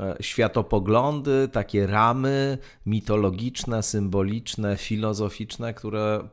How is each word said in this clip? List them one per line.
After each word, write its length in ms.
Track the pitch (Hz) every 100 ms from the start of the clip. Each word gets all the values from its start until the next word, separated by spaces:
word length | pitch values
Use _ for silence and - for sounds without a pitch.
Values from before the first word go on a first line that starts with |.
e, 160 | 98 -
światopoglądy, 1300 | - - 110 120 107 104 95 113 139 147 139 135 135
takie 340 | 113 101 101 98
ramy 720 | 107 113 131 135 139 139 135 - - -
mitologiczne, 960 | 107 - 107 98 92 123 - - 113
symboliczne, 920 | 101 107 98 98 95 113 - - 104 98
filozoficzne, 960 | - 107 110 104 104 - 104 - 117
które 540 | 113 107 107 107 107 -